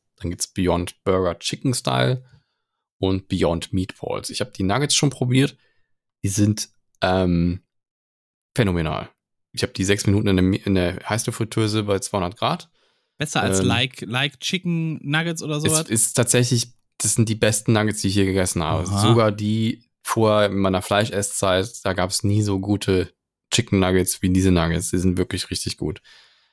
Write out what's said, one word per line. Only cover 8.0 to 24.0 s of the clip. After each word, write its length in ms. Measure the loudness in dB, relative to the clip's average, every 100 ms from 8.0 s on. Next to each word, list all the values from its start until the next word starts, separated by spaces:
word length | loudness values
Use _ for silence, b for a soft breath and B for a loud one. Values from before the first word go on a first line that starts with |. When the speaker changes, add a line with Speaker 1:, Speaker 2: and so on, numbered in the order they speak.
| _ _ _ _ _ -2
Speaker 1:
phänomenal. 540 | 0 0 -2 -4 -8 _ _ _ _
Ich 100 | -6
hab 100 | -6
die 100 | -2
sechs 220 | 0 0 2
Minuten 220 | 2 2
in 80 | 2
der 60 | 2
Mi-, 160 | 0
in 120 | 0 0
der 240 | 0 -4 -4
Heißluftfritteuse 720 | -4 -4 -4 -4 -2 0 0
bei 140 | 0 -2
zweihundert 380 | -2 -4 -4 -4
Grad. 320 | -4 -4 -8 _ _ _ _ _
Speaker 2:
Besser 240 | -4 -2
als 180 | 0 2
Speaker 1:
Ähm, 60 | 2
Speaker 2:
like, 360 | 2 0 -4
like 380 | -8 -4 -4 -6
Chicken 600 | -6 -4 -2 -2 -4 -6
Nuggets 400 | -2 -2 -2 -4
oder 180 | -4 -2
sowas? 220 | 0 0 0
Speaker 1:
Es 40 |
ist 240 | 0 0
tatsächlich, 540 | 0 2 2 2 0 -2 -10 _ _
das 160 | -2 0
sind 120 | 0
die 60 | 2
besten 380 | 0 0 2
Nuggets, 280 | 2 2 0
die 80 | 0
ich 60 | 2
je 100 | 2
gegessen 360 | 2 0 0
habe. 240 | 0 0 0
Speaker 2:
Aha. 120 | 2
Speaker 1:
Sogar 300 | 4 4 4
die 520 | 0 -2 0 -2 -4 _ _
vorher 440 | -6 0 2 4 2
in 80 | 2
meiner 220 | 0 0
Fleischesszeit, 1000 | 2 0 2 -2 -4 -2 2 2 0 -4
da 100 | -4
gab's 300 | -2 -2 0
nie 180 | 0 2
so 160 | 2 0
gute 540 | 0 -2 2 0 0 _ _ _ _
Chicken 280 | -4 0 2
Nuggets 420 | 4 2